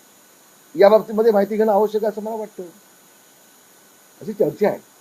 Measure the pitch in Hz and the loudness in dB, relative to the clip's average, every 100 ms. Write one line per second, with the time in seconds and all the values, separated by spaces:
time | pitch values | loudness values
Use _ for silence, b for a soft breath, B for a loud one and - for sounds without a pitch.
0 | _ _ _ _ _ _ _ 156 196 220 | _ _ _ _ _ _ _ 4 6 6
1 | - 220 226 208 196 214 220 202 214 208 | 2 0 2 2 0 0 0 2 0 -2
2 | 214 208 214 226 208 - 175 202 _ _ | -4 -6 -10 -10 -12 -14 -18 -20 _ _
3 | _ _ _ _ _ _ _ _ _ _ | _ _ _ _ _ _ _ _ _ _
4 | _ _ 147 214 160 147 202 107 - _ | _ _ -14 -4 -4 -2 -4 -4 -12 _